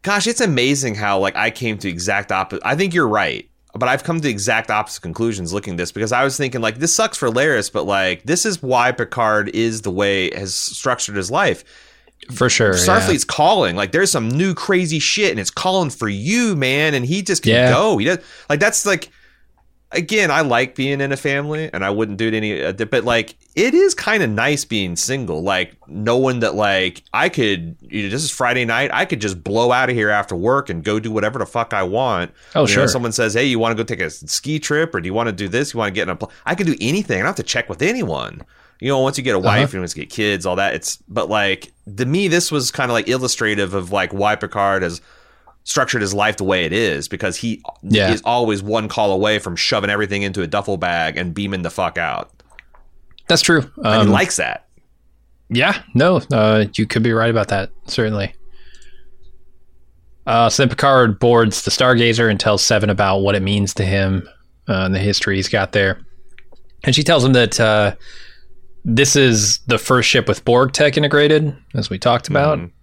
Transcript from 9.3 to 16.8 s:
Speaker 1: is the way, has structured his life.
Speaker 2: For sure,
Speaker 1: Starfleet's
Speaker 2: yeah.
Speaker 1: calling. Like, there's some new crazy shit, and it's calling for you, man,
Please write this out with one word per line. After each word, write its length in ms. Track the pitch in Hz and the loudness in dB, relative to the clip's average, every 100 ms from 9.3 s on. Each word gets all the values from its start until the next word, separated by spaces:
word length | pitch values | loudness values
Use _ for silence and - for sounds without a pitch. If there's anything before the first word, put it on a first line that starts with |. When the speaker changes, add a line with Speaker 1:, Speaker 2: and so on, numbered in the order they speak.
| 107 101 | 2 0
Speaker 1:
is 280 | 104 113 110 | 0 -2 -2
the 100 | 104 | -4
way, 380 | 92 101 98 92 - | 0 0 2 0 -4
has 180 | 98 - | -8 -6
structured 600 | - - 139 123 - 101 | -6 -6 -4 -2 -4 -6
his 120 | 92 | -4
life. 320 | 139 190 98 - - - _ _ _ - | 0 0 -2 -8 -20 -20 _ _ _ -16
Speaker 2:
For 180 | 123 127 | 0 0
sure, 220 | - 110 90 | 4 2 4
Speaker 1:
Starfleet's 500 | 90 208 - 165 - | 4 2 2 0 -2
Speaker 2:
yeah. 80 | - | 2
Speaker 1:
calling. 400 | 151 208 113 87 | 4 4 2 0
Like, 160 | 98 | 0
there's 180 | 156 190 | 2 2
some 200 | 147 113 | 0 -2
new 240 | 135 190 | 0 -2
crazy 440 | 175 - 185 180 160 | -2 0 0 0 -2
shit, 320 | - - 202 | -2 0 0
and 80 | 107 | 0
it's 100 | 95 | -4
calling 380 | - 185 190 160 | -4 0 0 0
for 180 | - 110 | -2 -4
you, 480 | 98 120 226 233 175 | -4 -2 0 0 0
man, 380 | 131 135 | 0 2